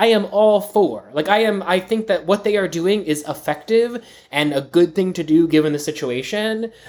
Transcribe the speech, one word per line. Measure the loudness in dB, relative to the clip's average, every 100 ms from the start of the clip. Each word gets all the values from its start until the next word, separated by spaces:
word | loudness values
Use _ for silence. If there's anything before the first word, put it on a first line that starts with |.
I | 2
am | 2 0
all | 2 4 4
for. | 2 0 0 -2 -6
Like, | -4 0
I | 2
am, | 2 -2
I | 0 -2
think | 0 -4 -2
that | -2 0
what | 0
they | 0 0
are | -2
doing | -2 0 0
is | -2 -4 -6
effective | -8 -6 -6 0 0 0 -4 -14 -20 _
and | -2 0
a | -2
good | 0 2 2 2
thing | -2
to | -4
do | 2 2 4
given | 2 2
the | -2
situation. | -6 -6 -6 -6 -4 -4 -4 -4 -8 -12